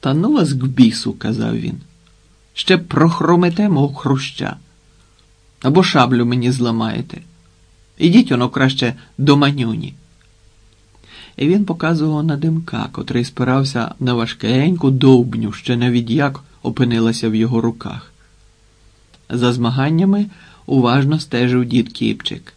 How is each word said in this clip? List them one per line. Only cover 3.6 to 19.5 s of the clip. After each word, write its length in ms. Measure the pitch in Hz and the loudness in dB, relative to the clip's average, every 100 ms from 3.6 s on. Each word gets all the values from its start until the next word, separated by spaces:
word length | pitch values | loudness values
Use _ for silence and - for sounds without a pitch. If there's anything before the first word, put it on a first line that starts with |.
| 208 | 0
мов 260 | 151 139 | 2 0
хруща. 640 | 139 135 135 135 - - - _ _ _ _ _ _ _ _ _ _ | -2 -2 -2 -4 -10 -10 -10 _ _ _ _ _ _ _ _ _ _
Або 200 | 131 160 | 0 2
шаблю 440 | 175 156 123 123 120 | 2 2 2 2 0
мені 240 | 123 120 | 0 -2
зламаєте. 720 | 131 120 113 110 110 - - - _ _ _ _ _ _ _ | 0 -2 -2 -4 -4 -8 -14 -20 _ _ _ _ _ _ _
Ідіть 340 | - 226 - | 4 4 4
оно 160 | 127 123 | 0 -2
краще 460 | 135 135 135 123 131 - - | 0 0 2 -2 -4 -16 -2
до 180 | 139 143 | 2 4
манюні». 580 | 143 143 113 110 - - _ _ _ _ _ _ _ _ _ _ - - - - | 2 0 -4 -4 -8 -14 _ _ _ _ _ _ _ _ _ _ -20 -20 -20 -4
І 120 | 147 | 0
він 160 | 196 | 0
показував 600 | 202 170 160 170 156 151 | 0 -2 -2 0 0 0
на 120 | 160 143 | -2 -2
Димка, 520 | 160 160 165 113 113 | -2 -2 -4 -8 -8
котрий 320 | - 113 120 | -10 -4 -4
спирався 720 | 120 - 127 131 135 127 113 - | -4 -4 0 0 0 -4 -6 -4
на 140 | 127 | -2
важкеньку 760 | 120 117 - 110 127 151 175 139 | -2 -4 -6 -2 2 2 2 0
довбню, 640 | 131 135 127 113 113 110 | 4 6 6 4 -2 -6
що 240 | - - 120 | -6 -4 -2
навідь 340 | 120 120 117 | 0 0 0
як 300 | 117 143 135 - - | -2 -2 -4 -18 -10
опинилася 680 | - 117 127 117 113 113 113 | -8 -2 0 2 0 0 -2
в 60 | |
його 260 | 110 113 117 | 0 0 0
руках. 520 | 117 113 - 127 - _ _ _ _ _ _ _ _ _ _ _ _ | -2 -4 -12 -14 -16 _ _ _ _ _ _ _ _ _ _ _ _
За 220 | 120 123 | -2 0